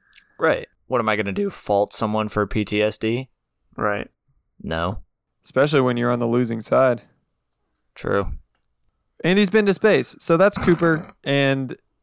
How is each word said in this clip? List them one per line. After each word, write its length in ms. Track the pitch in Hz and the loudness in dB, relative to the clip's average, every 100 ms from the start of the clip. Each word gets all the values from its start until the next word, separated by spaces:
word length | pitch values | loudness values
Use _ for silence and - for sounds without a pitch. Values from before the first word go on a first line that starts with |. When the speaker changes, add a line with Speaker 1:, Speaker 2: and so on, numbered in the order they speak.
| _ - _ - | _ -20 _ -4
Speaker 1:
Right. 280 | 160 104 - _ _ | -2 -2 -6 _ _
What 120 | 123 | -2
am 80 | 110 | 0
I 60 | 107 | -2
gonna 160 | 101 | -2
do? 180 | 95 202 | -4 -6
Fault 420 | - - 101 104 | -6 -2 0 0
someone 360 | - 107 107 107 | -2 -2 -2 -2
for 180 | 107 101 | -2 -2
P 160 | 110 | -2
T 180 | 104 104 | -2 0
S 160 | 107 - | -2 -2
D? 300 | 110 120 131 _ _ _ _ - | -4 -4 -6 _ _ _ _ -6
Speaker 2:
Right. 340 | 107 104 - _ _ _ _ _ | -4 -4 -8 _ _ _ _ _
Speaker 1:
No. 420 | - 80 87 - - _ _ _ | -8 -6 -4 -6 -12 _ _ _
Speaker 3:
Especially 360 | - 127 147 147 | -6 0 2 2
when 160 | 127 120 | 0 0
you're 140 | 120 | 0
on 80 | 120 | 0
the 80 | 117 | 0
losing 340 | 120 120 113 | 0 0 -4
side. 420 | - 123 131 120 - _ _ _ _ _ _ _ _ | 0 4 4 2 -6 _ _ _ _ _ _ _ _
Speaker 1:
True. 380 | - 101 101 95 - - _ _ _ _ _ _ _ | -10 -4 -2 -4 -10 -16 _ _ _ _ _ _ _
Speaker 3:
And 160 | 160 196 | 0 2
he's 120 | 196 | 4
been 160 | 214 202 | 4 2
to 80 | |
space, 420 | 185 214 147 123 - | 2 4 4 0 -4
so 160 | - 165 | 0 4
that's 220 | 196 - | 4 2
Cooper. 540 | - 165 165 156 - - | 2 2 2 0 -4 -10
Speaker 2:
<laughs> 80 | |
Speaker 3:
And 520 | 143 139 139 135 131 - _ _ | -2 0 2 0 -4 -12 _ _